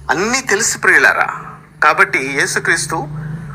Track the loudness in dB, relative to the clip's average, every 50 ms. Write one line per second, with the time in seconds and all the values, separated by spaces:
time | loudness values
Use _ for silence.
0 | -4 -2 -2 0 0 0 -2 -2 0 0 0 0 0 -2 -2 0 2 4 4 6
1 | 6 4 4 2 0 -2 -4 -8 -10 -14 -16 -18 -20 -20 -4 2 2 4 4 4
2 | 2 2 0 -2 -4 -2 -2 -2 -2 -2 -2 -2 0 0 0 0 -2 -4 -6 -6
3 | -6 -8 -8 -10 -8 -8 -8 -10 -10 -12